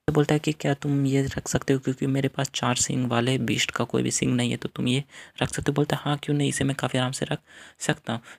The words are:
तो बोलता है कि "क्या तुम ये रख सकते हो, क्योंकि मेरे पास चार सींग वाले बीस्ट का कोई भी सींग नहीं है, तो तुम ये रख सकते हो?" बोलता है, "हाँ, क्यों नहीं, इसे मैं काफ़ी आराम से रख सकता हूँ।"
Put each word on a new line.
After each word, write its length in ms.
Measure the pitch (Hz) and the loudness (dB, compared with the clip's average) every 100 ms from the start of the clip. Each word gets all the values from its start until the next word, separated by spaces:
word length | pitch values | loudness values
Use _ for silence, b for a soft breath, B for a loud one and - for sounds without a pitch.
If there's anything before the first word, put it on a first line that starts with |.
| - | 2
तो 40 | |
बोलता 220 | 151 143 | 4 4
है 60 | 151 | 2
कि 120 | 156 | 0
"क्या 200 | 151 147 | -2 -2
तुम 300 | 139 147 143 135 | -2 0 2 4
ये 160 | 135 135 | 2 0
रख 220 | - - | -4 -4
सकते 240 | - - | -2 2
हो, 60 | 135 | 0
क्योंकि 280 | 131 135 139 | 0 -2 -2
मेरे 220 | 135 135 | 0 0
पास 220 | - 139 | -2 -4
चार 220 | - 123 123 | -2 0 0
सींग 320 | - 131 123 | 0 0 0
वाले 260 | 117 120 131 | 2 2 2
बीस्ट 300 | 113 135 - | 2 0 0
का 140 | - | -2
कोई 180 | 123 123 | 0 0
भी 80 | 123 | 0
सींग 240 | - 131 | 0 2
नहीं 160 | 127 120 | 2 0
है, 60 | 123 | -2
तो 120 | - | -4
तुम 200 | - 127 | -2 0
ये 140 | 131 - B B - | 0 -2 B B -4
रख 60 | 131 | -2
सकते 220 | - 143 | 0 0
हो?" 40 | |
बोलता 220 | 143 147 143 | 2 0 0
है, 60 | |
"हाँ, 120 | 147 147 | -2 -4
क्यों 140 | - 147 | -2 0
नहीं, 120 | 139 | 0
इसे 160 | - | 0
मैं 120 | 139 139 | -2 -2
काफ़ी 220 | 135 131 | -2 0
आराम 140 | 127 | -2
से 140 | - - | -2 -4
रख 120 | 147 B B B - | -4 B B B -4
सकता 320 | - 151 - | -2 -2 -4
हूँ।" 80 | 113 B | -8 B